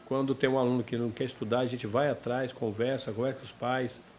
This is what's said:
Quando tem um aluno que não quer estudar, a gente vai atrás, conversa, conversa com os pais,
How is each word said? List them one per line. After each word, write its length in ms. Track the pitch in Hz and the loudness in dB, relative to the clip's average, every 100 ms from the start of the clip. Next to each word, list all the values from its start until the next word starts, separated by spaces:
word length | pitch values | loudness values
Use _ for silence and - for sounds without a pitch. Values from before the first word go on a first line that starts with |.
Quando 300 | - 135 135 | -2 0 2
tem 160 | 131 135 | 2 4
um 80 | 131 | 4
aluno 260 | 123 127 | 4 2
que 120 | 117 117 | 0 -2
não 140 | 120 | -2
quer 140 | 107 | -2
estudar, 360 | 127 - 110 117 | -4 -2 0 2
a 60 | 127 | 2
gente 200 | 120 110 | -2 0
vai 240 | 117 147 | 2 2
atrás, 420 | 127 120 123 127 | 0 -2 -2 -2
conversa, 600 | - 117 101 123 131 - | -2 -4 0 0 0 -4
conversa 260 | 104 127 131 | -2 -2 -2
com 60 | 120 | -12
os 60 | |
pais, 480 | - 123 131 120 - - | -6 -2 0 -2 -6 -20